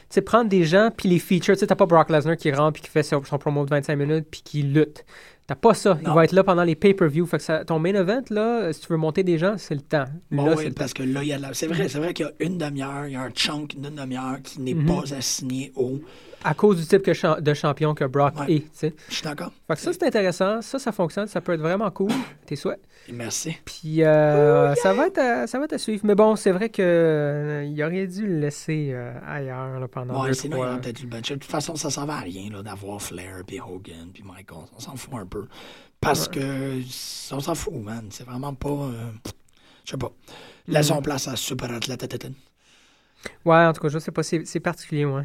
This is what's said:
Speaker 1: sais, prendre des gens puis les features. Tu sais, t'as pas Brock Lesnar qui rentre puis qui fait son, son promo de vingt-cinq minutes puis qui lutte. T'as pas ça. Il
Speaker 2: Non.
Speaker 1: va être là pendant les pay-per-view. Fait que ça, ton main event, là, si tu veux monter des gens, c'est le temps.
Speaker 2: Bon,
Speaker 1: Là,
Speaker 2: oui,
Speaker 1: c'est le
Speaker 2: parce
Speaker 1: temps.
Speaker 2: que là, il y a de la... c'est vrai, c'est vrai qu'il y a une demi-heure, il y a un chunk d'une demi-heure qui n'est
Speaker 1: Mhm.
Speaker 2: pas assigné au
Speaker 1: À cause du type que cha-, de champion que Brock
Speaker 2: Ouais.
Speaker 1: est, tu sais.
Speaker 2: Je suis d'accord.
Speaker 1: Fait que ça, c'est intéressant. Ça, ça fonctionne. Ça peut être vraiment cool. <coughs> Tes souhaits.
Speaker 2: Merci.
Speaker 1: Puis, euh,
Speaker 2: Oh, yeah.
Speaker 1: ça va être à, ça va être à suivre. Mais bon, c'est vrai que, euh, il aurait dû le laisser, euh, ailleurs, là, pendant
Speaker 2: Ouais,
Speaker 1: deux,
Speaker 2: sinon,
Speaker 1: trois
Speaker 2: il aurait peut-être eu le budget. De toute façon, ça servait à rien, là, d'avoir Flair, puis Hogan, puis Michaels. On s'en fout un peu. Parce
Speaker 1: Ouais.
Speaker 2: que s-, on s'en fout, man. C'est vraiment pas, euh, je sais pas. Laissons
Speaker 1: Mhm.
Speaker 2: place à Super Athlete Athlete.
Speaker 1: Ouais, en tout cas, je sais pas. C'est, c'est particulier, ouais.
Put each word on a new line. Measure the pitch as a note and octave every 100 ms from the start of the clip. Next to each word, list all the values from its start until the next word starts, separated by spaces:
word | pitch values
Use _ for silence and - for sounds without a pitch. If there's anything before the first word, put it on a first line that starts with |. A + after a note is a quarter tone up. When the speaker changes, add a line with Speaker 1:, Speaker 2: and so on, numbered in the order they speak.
| -
Speaker 1:
sais, | F#3+
prendre | F#3+ A3+ A3+
des | F#3+
gens | D#3 F#3+ A3+
puis | A3+ F#3+
les | F3
features. | - F3+ -
Tu | G3
sais, | G#3
t'as |
pas | F#3+ F#3
Brock | E3 D3+
Lesnar | D#3 D3+ E3
qui | D#3
rentre | C3+ D#3
puis | D3+
qui | -
fait | D#3
son, | D3 D3
son | C3+ D3
promo | D3+ D3
de | C#3+
vingt-cinq | D3 C#3+ C#3+
minutes | C#3+ D#3+ D#3
puis | -
qui | - D3
lutte. | C#3 D3 D3 - - - - _ -
T'as |
pas | C3+ A3+
ça. | - G#3 E3
Il | E3+
Speaker 2:
Non. |
Speaker 1:
va | D#3+
être | D#3+
là | F#3
pendant | F#3+ F3
les | F3
pay-per-view. | D#3 G3 G3 E3 D3+ E3+
Fait | D#3
que |
ça, | - D#3+ -
ton | D#3+
main | E3+
event, | G3+ F3 B3+ A#3
là, | G#3+ A3+ A#3 F3
si | D3
tu | -
veux | E3
monter | D#3 E3+
des | F#3 D#3+
gens, | F#3 G#3
c'est | -
le | D3
temps. | - D3+ C3 D#3+ -
Speaker 2:
Bon, | C#3+ D3
Speaker 1:
Là, |
Speaker 2:
oui, | D#3
Speaker 1:
c'est | D3
le |
Speaker 2:
parce | A#2+ C3
Speaker 1:
temps. | -
Speaker 2:
que | C3
là, | C#3
il | D3
y |
a | C#3
de |
la... | C3+
c'est | B2 D#3+
vrai, | E3+ -
c'est | C#3+
vrai | E3+
qu'il | E3+
y | D3+
a | - D#3+
une | F3+
demi-heure, | D3 C#3 C3+ C#3 C#3+
il |
y | C3
a |
un | B2+
chunk | - - D3+ D3+ C#3
d'une | C#3+
demi-heure | D3+ C3 B2+ C3 C3+
qui | - -
n'est | B2+
Speaker 1:
Mhm. | D#3+ D3+
Speaker 2:
pas | F3+ -
assigné | C4+ - - C3 C3 C#3 -
au | B2+ C#3 D#3+ - - - E3+
Speaker 1:
À |
cause | D3+ G#3+ F3
du | D#3
type | G3
que | G3
cha-, | D#3+ E3+ D#3+
de | D3
champion | C#3+ D#3 C#3 D3+
que | D3
Brock | C#3 C#3 C#3+ D3
Speaker 2:
Ouais. | C#3+ D3+
Speaker 1:
est, |
tu | -
sais. | - D#3 - -
Speaker 2:
Je |
suis | -
d'accord. | D#3 D3 F3+ - -
Speaker 1:
Fait | D3+
que |
ça, | E4+
c'est | F4+
intéressant. | D#4 A3+ F#3 E3 F#3+ A3+
Ça, | A3 C4+
ça | A#3+
fonctionne. | G3 E3 G3+ G#3+
Ça | F3
peut | -
être | E3
vraiment | D#3+ G3 G#3
cool. | - G3
<coughs> | C4 - - -
Tes | D3
souhaits. | - - _ _ -
Speaker 2:
Merci. | A#2+ A2 - D#3+ -
Speaker 1:
Puis, | - - D#3 D#3+
euh, | D#3 D3+ D3+ D3 D3 C#3+
Speaker 2:
Oh, | C#3+
yeah. | C#3+
Speaker 1:
ça | F#3+
va | G3+ F4+
être | F4+
à, | B3 B3 A#3
ça | B3+
va |
être | D4+
à | C4
suivre. | - G#3
Mais | G#3
bon, | G3+ A3 G#3+
c'est | G3+
vrai | F3+ A3+
que, | -
euh, | F3+ E3+ E3 D3+ D3 D3 D3 D3 D3
il | D3
aurait | D#3 F#3 F#3+
dû | F#3 G#3
le | D#3+
laisser, | D3 - - D#3 C#3+
euh, | B2 B2 B2+ D3+
ailleurs, | D3 C3 B2+ C3 C3
là, | B2+
pendant | C3 B2+ C3
Speaker 2:
Ouais, | C3+
Speaker 1:
deux, |
Speaker 2:
sinon, | C3 C#3+ C3
Speaker 1:
trois | B2+
Speaker 2:
il |
aurait | B2+
peut-être | B2 A#2
eu |
le | B2 A2+
budget. | A2+ C#3
De |
toute | -
façon, | D#3 D3 D#3
ça | C#3+
servait | D3 D3
à | D3+
rien, | - F#2+ G#3+
là, | G2
d'avoir | D3+ G2+ G2 G2+
Flair, | - F2 F#2 F#2 F#2
puis | F#2
Hogan, | F#2 F#2 F2 E2 E2+
puis | G2
Michaels. | G2 F#2 - E2 - A#2+
On |
s'en | - B2+
fout | -
un | A#2+ F#2
peu. | - - - - - - _
Parce | D#3 D#3+ D3+
Speaker 1:
Ouais. | C#3+
Speaker 2:
que | C3+ C3+ C3+ C3
s-, | C3 - - - -
on | C3+
s'en | D#3
fout, | D#3 A3 C3+
man. | G#2 A2+ G#2+
C'est | - B2
vraiment | B2 C#3+
pas, | C3+ C#3+
euh, | C#3+ C#3 A#2 A#2 G#2 G#2+ - _ _ _ _ -
je |
sais | C3
pas. | B2 - - - - - -
Laissons | D#3 D3 D3+
Speaker 1:
Mhm. |
Speaker 2:
place | C#3+ C3+ C#3
à | A#2
Super | - B2+ B2+
Athlete | A#2 B2+ A#2
Athlete. | A#2 B2 B2+ C3 _ _ _ _ _ _ _ _ - -
Speaker 1:
Ouais, | E3 E3
en | E3
tout | D#3
cas, | D3+
je | D#3+
sais | F3
pas. | D#3+
C'est, | D3+ D#3+
c'est | - E3
particulier, | F3 E3+ - D3 D3
ouais. | C3+